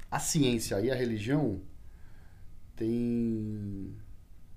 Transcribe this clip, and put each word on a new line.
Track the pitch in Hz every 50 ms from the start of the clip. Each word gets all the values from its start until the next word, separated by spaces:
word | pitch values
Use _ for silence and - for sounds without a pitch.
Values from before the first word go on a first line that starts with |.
| - -
a | - 143
ciência | 147 - - 165 139 123 120 113 101 - 113 98
e | 104 123
a | 131
religião | 123 127 120 113 107 101 117 135 156 147 120 98 87 - - - - - - - - - - - - - - - - - - - - - - - -
têm | 113 113 117 120 120 120 120 117 117 117 113 110 107 107 107 104 104 101 101 98 95 95 101 104 110 - - - - - - - - - -